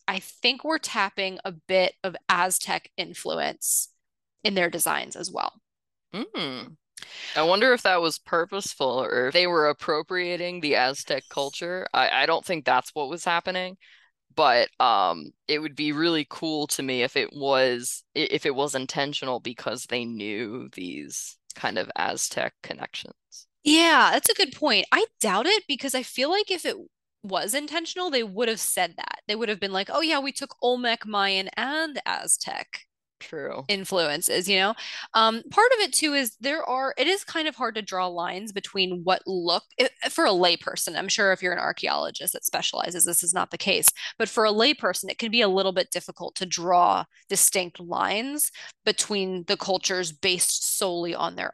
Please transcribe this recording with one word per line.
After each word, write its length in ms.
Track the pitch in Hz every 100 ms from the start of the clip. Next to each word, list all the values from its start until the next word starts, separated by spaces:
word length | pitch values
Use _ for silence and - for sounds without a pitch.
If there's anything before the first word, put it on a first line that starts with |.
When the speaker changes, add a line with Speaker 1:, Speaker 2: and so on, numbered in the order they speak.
| -
Speaker 1:
I 100 | 190
think, 460 | - - 240 262
were 140 | 302 311
tapping 600 | - 220 196 - 190 190
a 80 | 175
bit 420 | 165 - 185 180 -
of 140 | 190 170 -
Aztec 640 | 180 185 - - 165 - -
influence 920 | 170 175 - 160 147 - - - - _ _ _ _ _
in 120 | 214
their 160 | 196 175
designs 460 | 165 165 147 - -
as 140 | 185
well. 220 | 156 50 - _ _ _ _ _
Speaker 2:
Hmm. 600 | 185 370 311 147 127 127 156 _ - - - - 151
I 60 |
wonder 300 | 165 196 262
if 100 | 247
that 180 | 196 180
was 180 | 165 -
purposeful 840 | - 170 170 196 - - 131 123
or 240 | 123 123 127
if 40 |
they 140 | 175 180
were 220 | 170 151
appropriating 920 | 143 - 151 165 185 175 175 175 180
the 160 | 151 117
Aztec 460 | 127 139 - 139 -
culture. 560 | - 139 - 175 185 -
I, 280 | - 127 123
I 40 | 147
don't 180 | 165
think 200 | - 165
that's 300 | 131 127 -
what 140 | 156 139
was 160 | 170
happening, 520 | 185 170 185 185 185 190 _ - _ _ _
but, 340 | - 147 120 - -
um, 460 | 123 104 92 85 76 - -
it 100 | 151
would 160 | 156 143
be 160 | 151
really 340 | 147 170 160 143
cool 380 | - 160 156 147
to 140 | -
me 200 | 135 127
if 140 | 123 139
it 160 | 117
was, 680 | 147 139 131 131 120 123 - - 147
i-, 120 | 156
if 160 | 151 156
it 80 |
was 200 | 131 143
intentional 640 | 131 131 151 143 143 131 123
because 440 | 120 120 - 117 -
they 180 | 123
knew 640 | 117 113 104 104 113 123 131
these 640 | - 90 71 71 - - - -
kind 240 | - 123 101
of 120 | - -
Aztec 580 | 92 - - - 60 -
connections. 520 | - - - - - - _ - - _
Speaker 1:
Yeah, 460 | 294 311 339 294 190
that's 160 | 233 -
a 40 |
good 180 | 440 311
point. 320 | - 294 202 -
I 120 | 294 453 -
doubt 260 | 214 190 302
it 180 | 427 -
because 260 | 262 269
I 80 | 262
feel 280 | 240 - 277
like 200 | 392 427
if 140 | 359
it 120 | 285 - - _ _ _
was 320 | 202 185 180
intentional, 560 | 269 294 320 330 359 359
they 120 | 262
would 260 | 220 190 226
have 120 | 226
said 340 | - - 175 165
that. 240 | - - -
They 80 | 214
would 120 | 220
have 100 | 208
been 120 | 196
like, 180 | 190 196
"Oh 80 | 294
yeah, 180 | 320 294
we 120 | 277
took 220 | - 277 -
Olmec, 440 | 247 247 240 226 214
Mayan, 420 | 208 196 190 190 -
and 440 | 254 311 320 262 -
Aztec 760 | 87 - - - - - - - _ _ -
Speaker 2:
True. 480 | - 160 139 131 135
Speaker 1:
influences," 800 | 196 185 190 156 151 - 143 196
you 100 | 190
know? 140 | 196 226 - - -
Um, 300 | 226 226 226 -
part 200 | - 480
of 60 | 480
it 120 | 359
too 220 | - 311
is 200 | 285 247 -
there 240 | 254 311 262
are, 280 | 254 269 -
it 100 | 285
is 160 | 392
kind 240 | - 330 311
of 80 | -
hard 180 | 226
to 80 | 214
draw 240 | 202 185 180
lines 460 | 175 175 185 220
between 500 | 196 - 196 185 180
what 160 | 170 185 -
look, 380 | 190 170 175 - -
i-, 120 | 254 - 247
for 160 | -
a 60 | 311
layperson, 640 | 185 180 170 - - - 160
I'm 120 | 190
sure 240 | - 202
if 100 | 185
you're 100 | 185
an 60 | -
archaeologist 760 | 127 - - 73 76 - -
that 140 | - -
specializes, 580 | 175 - - - 170
this 180 | 170 170
is 120 | 175
not 160 | 180 180
the 80 | 170
case, 320 | 202 180 160 - - -
but 140 | 226
for 160 | - 220
a 40 |
layperson, 600 | 214 254 - 208 185 185
it 80 | -
can 120 | 226
be 120 | 226
a 60 | 208
little 240 | 190 190
bit 180 | 185 175
difficult 460 | 180 - - 175 -
to 100 | 180
draw 580 | 175 175 175 175 98 - _ -
distinct 500 | 190 - 196 180 -
lines 680 | 175 185 190 202 262 294 - - - - 220
between 580 | - - 208 190 185 175
the 120 | 202
cultures 520 | - 185 - 185 170
based 640 | 151 196 180 - - - -
solely 360 | 196 175 170
on 220 | - 170 180
their 160 | 180